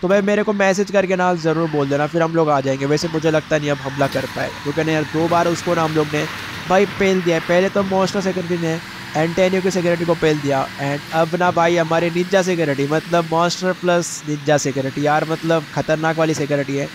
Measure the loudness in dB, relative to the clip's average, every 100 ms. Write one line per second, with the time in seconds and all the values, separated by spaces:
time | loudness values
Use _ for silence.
0 | 4 2 4 0 0 2 2 2 2 2
1 | 2 2 2 0 0 0 0 0 0 0
2 | 0 0 0 2 2 2 0 -2 0 0
3 | 0 0 0 0 0 -2 0 -2 -4 -2
4 | -2 0 -6 -6 -6 -6 -6 -2 0 0
5 | 0 0 2 2 2 0 0 0 0 0
6 | 0 -2 -4 -8 -10 -12 0 2 2 2
7 | 2 2 2 0 2 2 2 0 0 0
8 | 0 0 -2 -4 -4 -2 -2 -4 -8 -14
9 | -6 -2 0 2 2 2 0 0 0 0
10 | 0 2 2 2 0 0 -2 -4 -4 -4
11 | -4 -2 0 2 0 2 2 2 2 2
12 | 0 -2 2 2 2 0 0 0 0 0
13 | 0 0 2 0 0 0 -2 -2 2 0
14 | 0 -8 -8 -6 2 2 2 -4 -4 -2
15 | 0 0 0 -4 0 -2 -2 -6 -2 0
16 | 0 0 0 0 -2 -2 -2 -4 -6